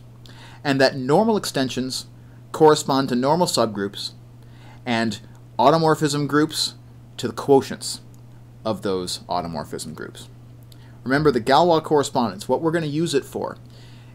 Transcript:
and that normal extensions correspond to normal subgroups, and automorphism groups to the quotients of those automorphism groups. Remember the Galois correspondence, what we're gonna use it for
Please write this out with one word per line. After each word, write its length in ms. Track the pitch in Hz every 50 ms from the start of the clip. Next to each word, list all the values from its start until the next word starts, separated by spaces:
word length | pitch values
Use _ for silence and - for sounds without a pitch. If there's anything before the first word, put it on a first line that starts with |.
| - - - - - - - - - - - - -
and 180 | 147 135 135
that 160 | 135 127 -
normal 400 | 139 127 127 147 185 220 233 214
extensions 720 | 196 - - - 143 131 127 - 131 127 131 127 - - - - - - - - - - -
correspond 580 | - - 156 151 151 147 - 151 139 135 135 127
to 60 | 127
normal 300 | 123 127 139 156 175 180
subgroups, 680 | - - 135 117 110 101 101 98 101 - - - - - - - - - - - - - - - - - - -
and 360 | 127 120 113 113 113 95 - - - - - - - - -
automorphism 680 | 117 139 156 165 160 156 151 - 156 143 143 147 147
groups 480 | 131 143 151 156 151 - - - - - - - - - - - - -
to 100 | - -
the 60 | 110 -
quotients 640 | - - - 139 135 - - - - - - - - - - - - - - - - - - - - -
of 160 | 110 107 90
those 380 | - 101 95 92 92 90 - - - -
automorphism 640 | 90 87 85 85 80 73 78 - - - - 78 76
groups. 340 | - - - - - - - - - - - - - - - - - - - - - -
Remember 260 | 120 131 143 156 151
the 100 | 127 120
Galois 440 | 107 131 131 147 170 180 165 156 -
correspondence, 640 | - 160 143 135 - - 139 120 107 90 101 - -
what 140 | 127 131 160
we're 80 | 160
gonna 160 | 160 175 160
use 260 | 147 139 156 170 160 143
it 100 | 135 -
for 340 | - - 104 - - - - - - - - - - - - - -